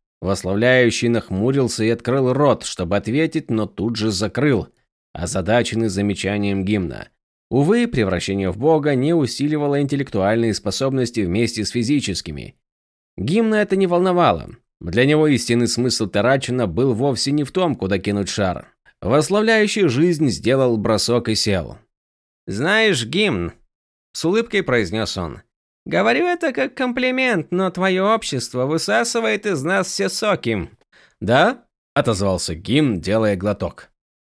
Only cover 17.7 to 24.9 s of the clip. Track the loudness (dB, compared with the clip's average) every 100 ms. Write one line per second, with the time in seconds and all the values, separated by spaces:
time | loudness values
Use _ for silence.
17.7 | -2 -2 -2 0 -2 -2 -2 -2 -2 -10
18.7 | _ _ _ 0 2 2 2 2 4 2
19.7 | 2 2 4 2 2 0 0 0 2 2
20.7 | 2 0 0 2 0 0 0 0 0 -2
21.7 | -12 _ _ _ _ _ _ -10 -4 0
22.7 | 2 2 0 -2 0 0 0 -4 -8 _
23.7 | _ _ _ _ -4 0 0 0 -2 2
24.7 | 0 2